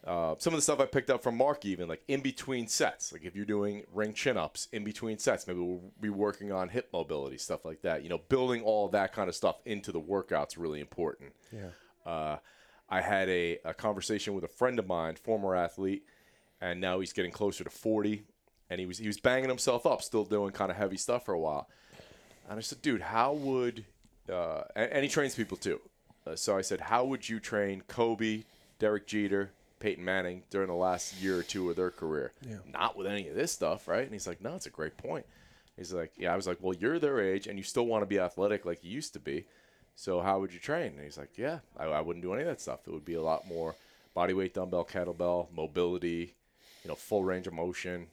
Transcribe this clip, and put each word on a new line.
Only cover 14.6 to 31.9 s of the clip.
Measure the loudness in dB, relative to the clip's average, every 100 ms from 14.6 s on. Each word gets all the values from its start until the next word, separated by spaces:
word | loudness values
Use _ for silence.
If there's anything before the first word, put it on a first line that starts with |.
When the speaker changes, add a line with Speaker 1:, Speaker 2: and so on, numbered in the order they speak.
| 2 2
Speaker 1:
of | 0
mine, | 0 0 -4
former | -2 0 2 2
athlete, | 2 0 -2 -2 -6 _ _ _ _ _
and | -6 -2
now | 0 0
he's | -2
getting | -2 -4
closer | 0 -2 -2
to | -10
forty, | -4 0 2 2 -2 -8 _ _ _ _
and | -6
he | -6
was, | -4
he | -4
was | 2
banging | 4 4 2
himself | 0 2 4 4
up, | 2
still | 2 0
doing | 2 2 0
kinda | 0 0
heavy | 2 0 -2
stuff | -2 -2 0
for |
a | 0
while. | 0 -2 -6 -16 -20 -20 -20 -20 -20 -20 -10
And | -8
I |
said, | -8 -4
"Dude, | 0 0
how | 0 4 4
would," | 4 0 2 2 -2 -14 _ _ _ -6
uh, | -2 0 -2 -4 -2
and, | 0
and | 2
he | 2
trains | 2 0 -2
people | -4 -2
too. | -2 -4 -6 _ _ -16 -10
Uh, | -4
so | 2 2
I |
said, | 2 -2
"How | 2 2 2
would | 0 -4
you | -6
train | -2 0 2 -2 -6
Kobe, | 4 4 6 2 0 -4 -20 -20 _
Derek | 2 2 0
Jeter, | 0 2 2 0 -6 _ _
Peyton | -2 0
Manning | 0 0 0 -4 -4
during | -2 0
the |
last | 2 2 2 -2 -4
year | 0 0
or |
two | 0 -2 -2
of | 0
their | -2